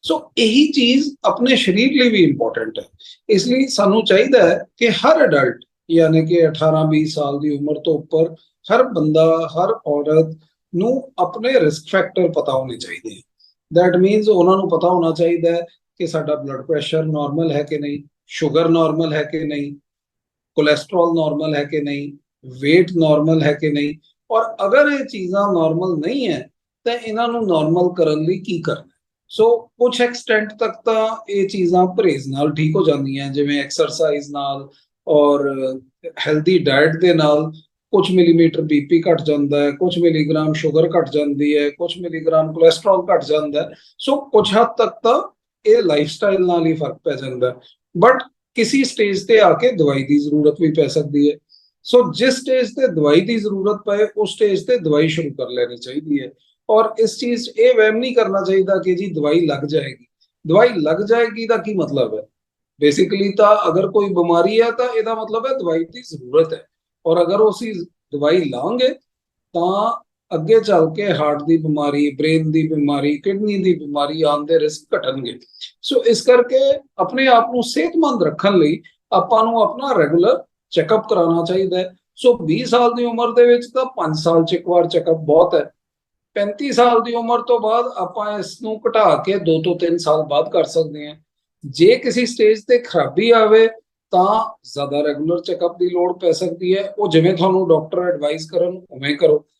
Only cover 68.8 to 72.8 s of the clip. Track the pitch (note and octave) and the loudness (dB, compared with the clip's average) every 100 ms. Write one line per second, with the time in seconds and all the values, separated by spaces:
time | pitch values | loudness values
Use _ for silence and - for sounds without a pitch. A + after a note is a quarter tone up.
68.8 | B3+ - _ _ _ _ _ F3 F3 G3+ | -2 -2 _ _ _ _ _ -4 -2 0
69.8 | A3 A#3+ _ _ _ E3 D#3+ A3+ G#3 F3+ | -2 -4 _ _ _ -8 2 2 4 2
70.8 | D#3+ D#3+ G3+ C#3+ D3+ D3 D3+ E3 D#3 D3 | 2 -2 -4 -2 -2 -2 0 0 0 -2
71.8 | D3 C#3+ D3 C3+ D#3 D#3+ D#3 D#3+ D#3 D#3 | -2 0 -2 0 0 0 2 0 0 0